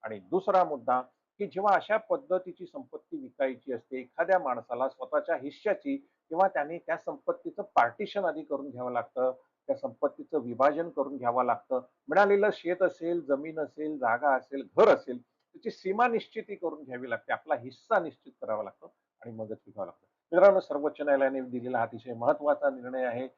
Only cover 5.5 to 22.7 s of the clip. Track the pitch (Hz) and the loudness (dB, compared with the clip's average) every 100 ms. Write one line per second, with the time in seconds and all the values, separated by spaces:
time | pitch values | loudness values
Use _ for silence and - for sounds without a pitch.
5.5 | - 214 190 143 139 _ _ _ 165 190 | -6 -4 -2 -4 -6 _ _ _ 2 2
6.5 | 160 147 170 - 165 - 147 - 175 170 | 2 -4 -8 -6 -6 -6 -6 -6 -6 -8
7.5 | 165 202 - 120 110 208 202 180 151 151 | -10 -2 2 2 0 -6 -2 -2 -4 -6
8.5 | 139 143 123 127 120 117 127 127 127 _ | -6 -6 -8 -4 -4 -4 -2 -2 -2 _
9.5 | _ - 135 131 113 143 - 139 151 120 | _ -6 -4 -4 -2 -4 -4 -4 -4 -4
10.5 | 117 139 151 170 151 139 135 120 120 123 | 2 2 2 -4 -4 -6 -2 0 2 0
11.5 | 117 _ 127 - _ - 170 202 202 208 | 0 _ -4 -4 _ 0 4 6 6 4
12.5 | 190 165 180 180 - 165 175 139 139 156 | 0 -4 2 0 0 -4 -4 -2 -2 -2
13.5 | 160 143 - 156 147 120 120 147 - - | -6 -8 -6 -8 -2 0 2 2 0 -2
14.5 | 139 117 - 208 - - 123 _ _ _ | -10 -2 6 6 6 0 -10 _ _ _
15.5 | - 113 - 185 208 247 226 - 220 - | -10 -10 -8 -4 0 2 0 -4 -14 -12
16.5 | 202 165 151 135 123 127 113 - 113 156 | -8 -8 -8 -12 -10 -6 -6 -4 -6 -2
17.5 | 139 123 - _ 208 165 - - _ - | -4 -4 -18 _ 0 0 -12 -20 _ -6
18.5 | 107 98 _ - _ _ _ 120 113 107 | -4 -6 _ -20 _ _ _ -14 -12 -10
19.5 | 107 - 101 90 - _ _ _ 170 196 | -10 -12 -12 -12 -12 _ _ _ 8 8
20.5 | 190 - 143 147 143 147 139 135 135 127 | 8 0 -4 -4 -2 2 4 4 0 -6
21.5 | 123 123 127 113 113 123 117 123 147 147 | -6 -4 -2 -2 -6 -10 -2 0 2 0
22.5 | 143 143 | 2 0